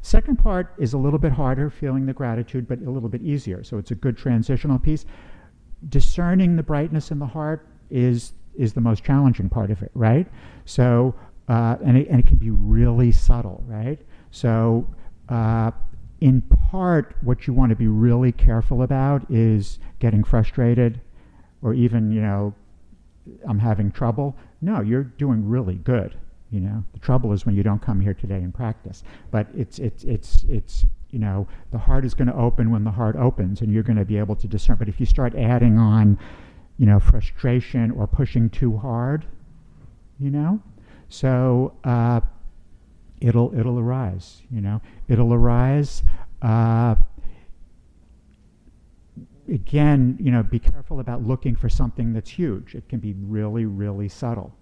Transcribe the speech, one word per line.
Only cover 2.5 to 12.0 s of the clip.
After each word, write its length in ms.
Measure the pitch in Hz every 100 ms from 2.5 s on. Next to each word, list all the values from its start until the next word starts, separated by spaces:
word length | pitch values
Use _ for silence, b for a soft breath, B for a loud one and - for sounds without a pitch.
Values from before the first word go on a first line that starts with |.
| 131 120
but 120 | 123
a 80 | 135
little 180 | 135 117
bit 140 | 120
easier. 420 | 165 143 117 92
So 140 | 110 110
it's 140 | -
a 40 | 123
good 220 | 135 120
transitional 640 | 139 120 113 123 147 127
piece. 260 | - 156 - B B B B _ _ - 151
Discerning 680 | 135 120 - 175 185 180 170
the 60 |
brightness 480 | 147 151 156 156 -
in 80 | 147
the 80 | 143
heart 380 | 156 151 156 - - -
is, 440 | 127 123 117 - - - -
is 160 | 120
the 80 | -
most 240 | 117 107 -
challenging 420 | 135 139 120 95
part 240 | - 101
of 100 | 104
it, 100 | 98
right? 340 | - 113 127 180 B B B -
So, 500 | - 123 120 127 120 B - -
uh, 300 | 117 117 120 165
and 100 |
it, 140 | 123